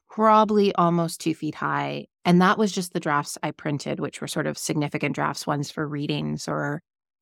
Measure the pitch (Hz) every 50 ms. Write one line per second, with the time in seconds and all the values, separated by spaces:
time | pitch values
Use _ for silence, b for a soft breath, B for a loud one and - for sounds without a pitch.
0 | _ _ - - 220 220 214 214 214 208 214 208 202 196 - - 175 170 175 175
1 | 170 165 - - - 165 156 - - 151 151 - 143 147 147 143 143 139 143 147
2 | - - _ _ _ 180 175 175 185 190 208 214 220 202 - 202 180 - - 180
3 | - 165 147 143 143 - - - - 202 - - - 156 147 139 - 143 143 143
4 | 156 135 - - - - - 165 147 151 151 - - - 156 151 147 143 - 151
5 | - 143 - - 143 151 147 - - - 147 143 147 - - - 156 147 147 143
6 | 147 147 151 147 151 151 151 151 - - 151 151 147 143 147 160 - _ _ _
7 | _ _ _ _